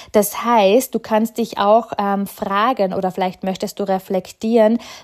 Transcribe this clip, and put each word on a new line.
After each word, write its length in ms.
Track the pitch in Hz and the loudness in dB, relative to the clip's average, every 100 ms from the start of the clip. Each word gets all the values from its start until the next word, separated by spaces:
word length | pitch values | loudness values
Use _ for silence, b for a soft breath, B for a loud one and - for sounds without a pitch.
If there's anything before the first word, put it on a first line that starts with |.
| B | B
Das 340 | 214 202 - | 0 0 -2
heißt, 480 | 233 233 190 233 - | 0 4 4 4 0
du 60 | 226 | -6
kannst 400 | - 214 226 - | -2 -2 -2 -4
dich 200 | 220 - | -6 -2
auch, 340 | 202 226 220 - | 2 2 2 -4
ähm, 280 | 202 196 196 | -4 -2 -6
fragen 680 | - 196 202 233 254 190 | -8 -4 0 0 0 -2
oder 200 | 190 185 | -2 -4
vielleicht 320 | 190 185 - | -2 -4 -4
möchtest 340 | 190 185 202 - | -8 -6 -8 -6
du 60 | |
reflektieren, 960 | 196 190 - 185 - - 226 233 214 233 B B | -4 -4 -4 -6 -6 -8 0 4 4 2 B B